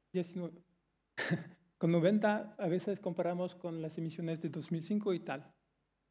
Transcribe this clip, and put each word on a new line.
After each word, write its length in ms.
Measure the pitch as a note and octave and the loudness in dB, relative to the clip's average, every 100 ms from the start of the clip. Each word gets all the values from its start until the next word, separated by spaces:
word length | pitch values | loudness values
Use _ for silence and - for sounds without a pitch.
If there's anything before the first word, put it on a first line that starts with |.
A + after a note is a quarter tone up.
| _ | _
diecinueve, 500 | F3+ F3 F#3 E3+ - _ _ _ _ _ - | -4 -2 -4 -8 -10 _ _ _ _ _ -6
<laughs> 420 | - - - - _ - | -2 -2 -4 -18 _ -2
con 140 | E3 | 4
noventa 640 | E3+ E3 G#3+ G#3+ G#3+ - - | 6 6 6 4 2 -2 -4
a 120 | F#3+ | 0
veces 320 | F3+ F#3+ G3 | 0 0 -2
comparamos 560 | F#3+ F3 E3+ F3 F3+ F3+ | -4 0 0 0 -4 -6
con 260 | F3 E3 | -6 -4
las 160 | D#3 D#3+ | -6 -4
emisiones 420 | E3 D#3+ E3 D#3+ | -6 -4 -4 -2
de 80 | E3 | -4
dos 220 | D#3 - | -6 -2
mil 140 | E3 | -2
cinco 280 | E3 G#3 G#3 | 0 0 2
y 60 | F3 | 0
tal. 340 | E3 C#3 - _ _ _ _ _ _ | -2 -6 -8 _ _ _ _ _ _